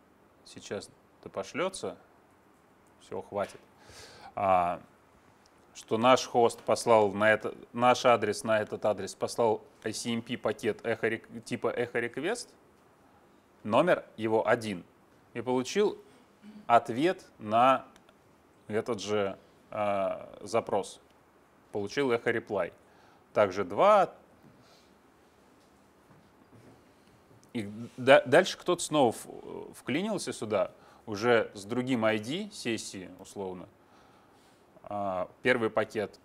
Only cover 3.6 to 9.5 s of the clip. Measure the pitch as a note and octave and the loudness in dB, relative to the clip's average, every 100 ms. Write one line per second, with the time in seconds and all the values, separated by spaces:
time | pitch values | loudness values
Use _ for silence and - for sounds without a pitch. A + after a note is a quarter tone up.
3.6 | _ _ - - - - - - G2 F#2 | _ _ -20 -20 -20 -20 -14 -2 2 4
4.6 | F2 F2 - _ _ _ _ _ _ _ | 2 -4 -12 _ _ _ _ _ _ _
5.6 | _ - - A2 B2 B2 - B2+ A2+ - | _ -20 -4 2 6 4 4 2 2 2
6.6 | - A2 A#2+ A2 G#2 G2+ A2 G#2+ A2 - | -2 0 6 6 6 4 4 4 0 -10
7.6 | - A#2+ B2 A#2+ B2+ A#2 G#2 G2+ A2+ A2 | -12 0 2 4 4 4 2 -4 0 0
8.6 | G#2 G#2+ A2 G2 G2 - A#2 - A#2 | 0 -2 -2 -2 -4 -6 -6 0 2